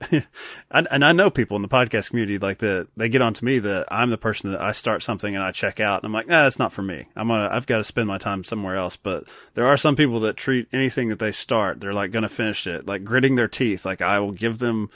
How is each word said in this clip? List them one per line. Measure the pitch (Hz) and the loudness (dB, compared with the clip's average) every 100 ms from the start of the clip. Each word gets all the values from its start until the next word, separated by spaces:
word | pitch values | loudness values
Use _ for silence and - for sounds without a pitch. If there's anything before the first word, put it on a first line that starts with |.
<laughs> | - 151 - - - - _ | -2 0 0 -12 -18 -18 _
and, | 147 170 | 0 2
and | 139 | 4
I | 147 | 6
know | 170 196 | 6 4
people | - 107 101 | 2 0 -2
in | |
the | 101 | 2
podcast | 131 120 110 - | 2 2 0 -2
community, | 120 104 101 | -2 -2 -2
like, | 98 95 | -2 -2
that | 107 92 - - | 0 0 -4 -4
they | 113 | 0
get | 127 | 4
on | 117 | 2
to | 104 | 2
me | 120 131 | 0 2
that | 101 92 - | 2 -2 -2
I'm | 104 123 | -2 0
the | 113 | 0
person | 113 104 98 | -2 -4 -4
that | 90 | -4
I | 98 | -2
start | - 113 98 | -2 -2 -2
something | - 101 104 | -4 -4 -4
and | 98 | -4
I | 95 | -4
check | - 98 - | -2 -4 -2
out, | 104 98 | 0 0
and | 107 | -2
I'm | |
like, | 110 113 | -4 2
"Nah, | 165 | 4
that's | 139 - | 4 2
not | 113 | -2
for | - | -2
me. | 98 76 - - | -6 -8 -12 -4
I'm | 113 | 0
gonna, | 110 101 | 0 0
I've | 110 123 | -2 0
gotta | 113 | -2
spend | 101 123 104 | 0 -2 -2
my | 98 | -4
time | 104 98 | -4 -4
somewhere | - 107 95 95 | -6 -6 -4 -4
else." | 90 - | -4 -6
But | 98 85 - - - | -6 -6 -8 -20 -8
there | 113 123 | 0 4
are | 143 | 4
some | 156 143 | 4 4
people | 143 113 | 4 2
that | 110 - | 0 -2
treat | - 127 117 | 0 0 0
anything | 131 131 - 117 | 0 0 0 -2
that | 104 | -2
they | 107 | -4
start, | - - 117 95 65 | -4 0 0 2 -2
they're, | 98 | -4
like, | 101 95 | -2 -2
gonna | 113 107 | -2 -2
finish | - 110 101 92 | -2 -4 -4 -6
it, | 82 87 | -8 -6
like, | 98 | -8
gritting | 101 127 135 | 0 2 4
their | 123 110 | 4 0
teeth. | - 120 92 | 0 0 0
Like, | 95 92 | -4 -2
I | 90 101 | 0 2
will | 101 | 0
give | 92 117 113 | -2 -4 -2
them | 123 110 101 | -2 -2 -4